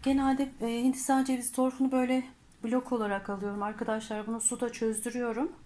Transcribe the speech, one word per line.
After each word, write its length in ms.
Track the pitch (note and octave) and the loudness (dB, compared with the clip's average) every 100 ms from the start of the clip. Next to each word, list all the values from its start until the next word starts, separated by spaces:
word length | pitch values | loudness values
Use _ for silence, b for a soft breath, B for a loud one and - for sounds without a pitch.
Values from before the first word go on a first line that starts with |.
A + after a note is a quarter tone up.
Genelde, 480 | C4+ C4+ C4+ C4+ C4+ - | 4 4 4 2 0 -2
e, 60 | A#3 | -2
Hindistan 560 | A#3 B3+ C4 - C4+ | 2 2 2 2 2
cevizi 280 | C4 B3+ A#3+ | 4 0 0
torfunu 400 | - B3+ B3+ C4 | 2 0 2 2
böyle 320 | C4 B3+ B3+ B3+ - - - | 4 2 2 -2 -14 -20 -8
blok 280 | A3+ B3+ B3+ | 0 0 0
olarak 380 | A#3+ G#3 G3 G3 | -2 0 -2 -2
alıyorum 340 | G3+ G3+ G3+ | -4 -4 -2
arkadaşlar. 640 | G3+ G#3+ A3+ A3 A3 G#3+ G#3+ | -4 -4 -2 -2 -2 -6 -4
Bunu 140 | A3+ | -4
suda 300 | - B3 A#3+ | -4 -4 -6
çözdürüyorum. 800 | A#3 A3 G#3+ A#3+ A#3+ A#3+ A3 D#4+ - | -2 -2 -2 -4 -4 -4 -2 -4 -6